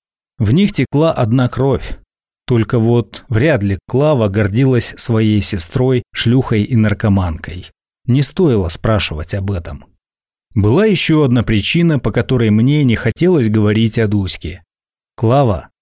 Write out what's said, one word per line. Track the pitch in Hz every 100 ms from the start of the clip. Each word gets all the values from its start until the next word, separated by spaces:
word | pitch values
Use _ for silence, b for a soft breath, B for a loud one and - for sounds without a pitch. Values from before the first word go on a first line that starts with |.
| _ _ _ -
В | 104
них | 143 202
текла | - 127 139 165
одна | 156 117 123 127
кровь. | - 135 127 - - _ _ _ _ -
Только | 120 107 123
вот | 113 120 117 - -
вряд | 113 151 135
ли | 101 95 -
Клава | - 151 143 107
гордилась | 101 101 107 135 123 - -
своей | - 110 110 107
сестрой, | 101 98 - 127 127 127 -
шлюхой | - 117 127 - 110
и | 104
наркоманкой. | 120 107 101 110 98 92 80 - 90 - _ _ _ -
Не | 127
стоило | 135 - 175 113 87
спрашивать | - - 107 - 78 78
об | 101 98
этом. | 92 80 69 - _ _ _ _ _ _
Была | 107 104 139 220
еще | 185 - 156
одна | 139 123
причина, | 104 110 98 165 170 147
по | 113
которой | 113 - 127 113
мне | 107 123 151
не | 135 110
хотелось | 117 - 175 175 110
говорить | 107 104 107 113 113
о | 107
Дуське. | 104 92 - 80 85 _ _ _ _ _ -
Клава — | 110 135 131 87 - _